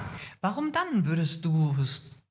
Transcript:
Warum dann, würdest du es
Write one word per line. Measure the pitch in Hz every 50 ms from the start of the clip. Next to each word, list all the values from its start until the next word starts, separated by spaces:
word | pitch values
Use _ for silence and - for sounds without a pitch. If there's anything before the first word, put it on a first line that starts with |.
| - - - - - - - -
Warum | - 196 208 285 302 302
dann, | 294 330 370 359 269 202 147
würdest | 151 165 170 160 143 - - -
du | 165 156 160 156 147 139 139
es | 135 123 - - - - - - _ _